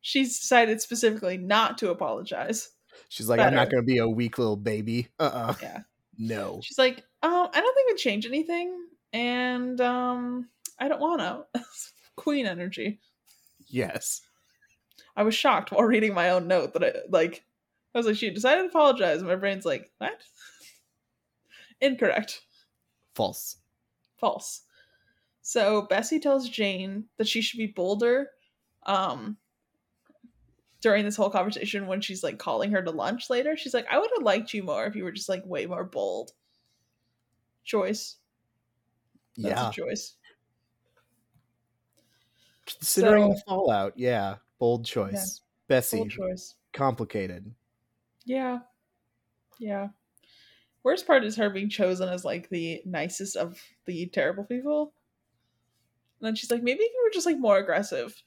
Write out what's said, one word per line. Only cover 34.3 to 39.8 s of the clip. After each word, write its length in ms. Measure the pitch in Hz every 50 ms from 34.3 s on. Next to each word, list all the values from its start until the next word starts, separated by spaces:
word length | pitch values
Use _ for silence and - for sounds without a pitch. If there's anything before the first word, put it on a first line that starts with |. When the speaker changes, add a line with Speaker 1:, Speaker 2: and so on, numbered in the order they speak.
| 190 214 220 - -
Speaker 1:
you 80 | 208 190
more 240 | 180 151 - 113 208
if 80 | 208
you 80 | 214 185
were 80 | 180
just, 180 | - 202 - -
like, 160 | 190 185 190
way 220 | 190 175 151 - 175
more 160 | 180 175 185
bold." 480 | 185 - - 196 196 - 107 113 - _ _ _ _ _ _ _ _ _ _ _ _ _ _ _ _ _ _ _ _ _ _ _ _ _ _ _
Choice. 520 | - - 214 185 190 214 214 - - - _ _ _ _ _ _ _ _ _ _ _ _ _ _ _ _ _ _ _ _ _ _ _ _ -
That's 220 | 110 107 - 120
Speaker 2:
Yeah. 80 | 123 110
Speaker 1:
a 20 |
choice. 440 | - -